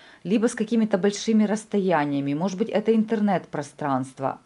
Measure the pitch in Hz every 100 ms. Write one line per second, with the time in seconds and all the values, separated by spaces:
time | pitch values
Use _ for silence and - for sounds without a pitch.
0 | - - 175 214 240 - 214 226 220 190
1 | 202 202 - 220 208 214 - 208 185 160
2 | 147 143 143 147 196 190 220 208 214 226
3 | 214 220 208 175 - 151 143 - 147 131
4 | 131 - 131 -